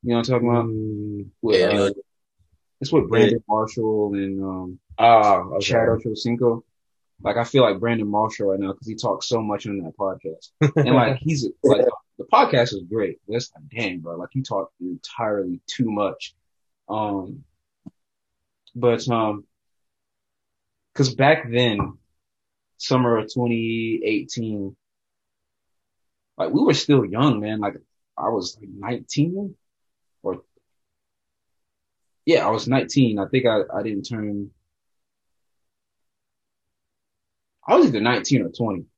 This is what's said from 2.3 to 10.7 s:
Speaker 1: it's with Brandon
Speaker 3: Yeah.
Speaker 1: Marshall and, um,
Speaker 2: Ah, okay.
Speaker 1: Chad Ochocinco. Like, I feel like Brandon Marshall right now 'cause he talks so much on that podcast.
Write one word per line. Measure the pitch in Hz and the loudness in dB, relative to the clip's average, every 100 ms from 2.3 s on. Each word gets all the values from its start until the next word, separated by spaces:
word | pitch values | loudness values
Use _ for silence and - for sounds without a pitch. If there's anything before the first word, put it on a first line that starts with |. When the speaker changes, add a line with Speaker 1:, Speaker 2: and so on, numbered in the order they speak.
| _ _ _ _ _ | _ _ _ _ _
Speaker 1:
it's | 135 | 0
with | 156 - | 2 2
Brandon | 113 104 117 | 4 4 4
Speaker 3:
Yeah. | - | 0
Speaker 1:
Marshall | 107 110 - 110 107 104 | -2 -2 -4 -2 0 -2
and, | 101 98 98 | -2 -4 -6
um, | 95 92 90 92 _ - | -6 -8 -10 -14 _ 2
Speaker 2:
Ah, | 117 113 104 95 | 8 8 8 4
okay. | 90 95 107 | 2 -4 0
Speaker 1:
Chad | 117 113 | 2 4
Ochocinco. | 113 123 107 120 120 123 117 _ _ _ _ _ _ | 2 -2 -4 -4 2 2 0 _ _ _ _ _ _
Like, | - 107 | -2 -2
I | 117 | 2
feel | 139 | 4
like | 117 95 | 4 4
Brandon | 117 117 104 | 0 0 0
Marshall | 104 107 - 101 | 0 -2 -2 -2
right | 95 | -2
now | 98 | -4
'cause | 98 113 | -8 -10
he | 110 | -6
talks | 117 98 - | -4 -4 -2
so | 117 | -2
much | 107 101 110 | -2 -6 -6
on | 98 | -8
that | 82 - | -10 -6
podcast. | 98 92 92 80 - _ 151 | -6 -6 -12 -14 -20 _ 0